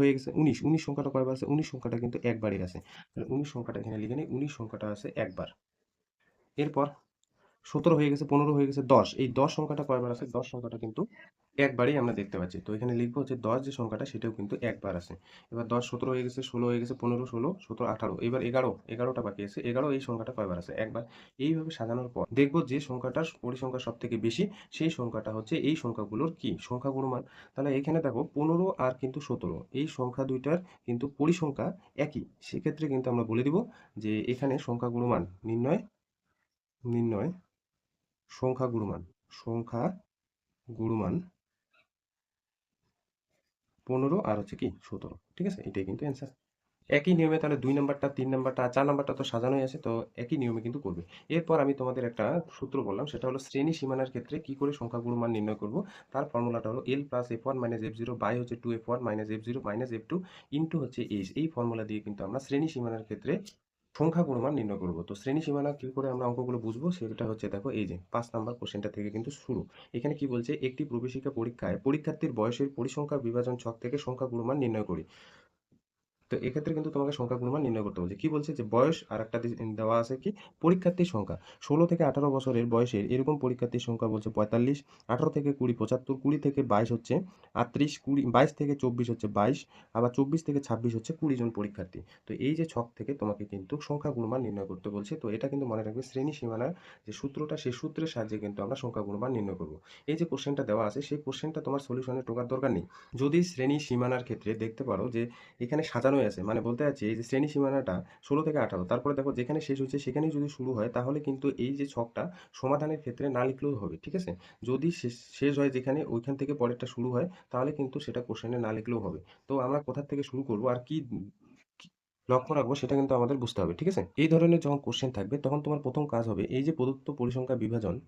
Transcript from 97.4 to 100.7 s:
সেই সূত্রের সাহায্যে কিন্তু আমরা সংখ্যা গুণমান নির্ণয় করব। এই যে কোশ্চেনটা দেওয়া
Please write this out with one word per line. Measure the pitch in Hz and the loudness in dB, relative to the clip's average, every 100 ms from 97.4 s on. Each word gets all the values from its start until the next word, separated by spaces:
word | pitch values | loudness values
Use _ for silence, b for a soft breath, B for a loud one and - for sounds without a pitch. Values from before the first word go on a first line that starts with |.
| 151 151 | -6 -4
সেই | 127 120 | -4 -4
সূত্রের | 151 - 160 | -6 -4 -4
সাহায্যে | 120 110 107 | -4 -4 -4
কিন্তু | 104 101 101 | -4 -4 -4
আমরা | 139 | -4
সংখ্যা | 120 110 101 | -4 -4 -4
গুণমান | 101 127 120 | -2 -2 0
নির্ণয় | 98 90 | -2 -4
করব। | 78 76 B B - | -8 -10 B B -4
এই | 156 | -2
যে | 170 | 0
কোশ্চেনটা | 135 143 139 | 0 0 0
দেওয়া | 120 | 2